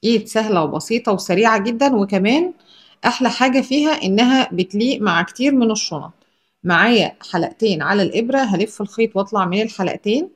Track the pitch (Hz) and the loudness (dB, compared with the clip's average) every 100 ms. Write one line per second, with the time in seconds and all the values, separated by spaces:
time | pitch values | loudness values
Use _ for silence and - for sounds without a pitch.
0 | 233 233 214 220 220 190 156 143 - 226 | 2 0 0 -2 0 0 0 -4 -4 -4
1 | 240 196 - 185 226 220 202 233 277 240 | 0 -2 0 0 2 2 -2 0 0 2
2 | 196 202 190 269 359 - _ - _ _ | 0 0 2 2 0 -6 _ -20 _ _
3 | - 247 247 247 254 262 254 269 294 311 | -6 -2 -2 0 0 2 0 0 0 0
4 | - 196 247 262 254 175 180 202 240 269 | 0 2 4 4 0 -2 -2 0 -2 0
5 | 202 170 180 - 262 277 226 214 - 156 | 0 0 -2 0 2 2 2 0 -4 -8
6 | 143 - _ _ _ _ 170 170 202 233 | -12 -20 _ _ _ _ 0 2 4 4
7 | 175 - - 180 165 - 220 170 143 202 | 2 -4 -8 -4 -4 -2 -2 0 0 0
8 | 185 185 233 269 262 190 208 - 202 - | 0 0 -2 0 0 0 -2 -6 -10 -2
9 | 226 196 196 214 185 185 226 - 180 - | -2 0 -4 -2 -2 -2 -4 -4 -6 -4
10 | 214 233 370 | -2 -2 -2